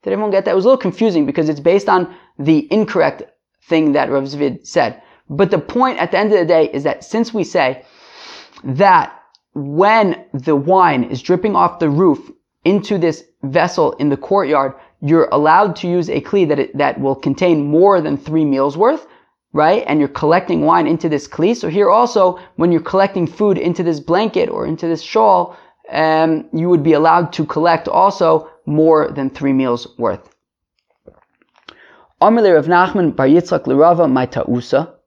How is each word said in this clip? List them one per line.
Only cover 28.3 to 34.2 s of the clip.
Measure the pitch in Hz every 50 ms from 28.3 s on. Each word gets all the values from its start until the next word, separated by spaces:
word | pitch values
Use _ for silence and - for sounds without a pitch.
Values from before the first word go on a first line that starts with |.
| 160 156 156 - - _ _
more | - 147 156 156 165 160 156 147 139
than | - 139 135 131
three | 131 - 143 139 135
meals | 131 131 127 120 120 - - _
worth. | - 117 107 90 - - _ _ _ _ _ _ _ _ _ _ _ _ _ _ _ _ - 50 50 50 _ _ _ _ _ _ _ _ - - _ _ _ - _ _ _ _ _
Amar | - 208 226 233 220
le | 196 175
Rav | 156 143
Nachman | 160 180 175 185 185 - 208 180 156 -
bar | - 135
Yitzchak | 135 151 175 170 - - - -
le | 143 135
Rava, | 139 156 170 175 165 170
my | 143 127 131